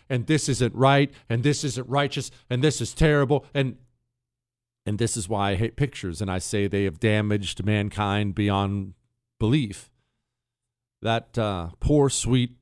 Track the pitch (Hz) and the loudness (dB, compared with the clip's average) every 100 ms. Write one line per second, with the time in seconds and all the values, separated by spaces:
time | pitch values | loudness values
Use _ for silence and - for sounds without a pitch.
0 | - 127 117 156 - 120 120 110 135 139 | -4 -2 0 0 0 0 0 4 4 6
1 | 139 - - 117 139 143 143 117 117 139 | 2 -2 -4 0 0 0 -2 -6 -2 0
2 | 143 143 - - - 123 151 - 117 - | 0 -2 -8 -12 -6 0 0 0 -4 2
3 | 160 147 131 143 - 143 131 - _ _ | 4 4 4 0 0 -4 -4 -6 _ _
4 | _ _ _ _ _ _ _ _ - 104 | _ _ _ _ _ _ _ _ -6 -2
5 | 117 117 92 104 101 92 113 - 139 - | -2 -2 -4 -2 0 0 -2 -2 -4 -4
6 | 95 80 98 92 - 104 101 101 98 80 | -8 -4 -4 -4 -2 -2 0 0 -2 0
7 | 110 107 104 104 95 - 95 107 101 - | 2 2 2 -2 -4 -4 0 0 0 -2
8 | 101 101 101 98 101 98 98 101 98 - | 0 0 -2 0 0 2 0 -2 -8 -14
9 | _ _ _ - 110 151 110 95 - _ | _ _ _ -4 0 0 0 -8 -18 _
10 | _ _ _ _ _ _ _ _ _ _ | _ _ _ _ _ _ _ _ _ _
11 | - 113 - 117 107 92 85 - - 147 | -4 -4 -4 -4 -2 -2 -8 -4 2 4
12 | 139 - 113 127 123 - | 2 0 0 0 0 -6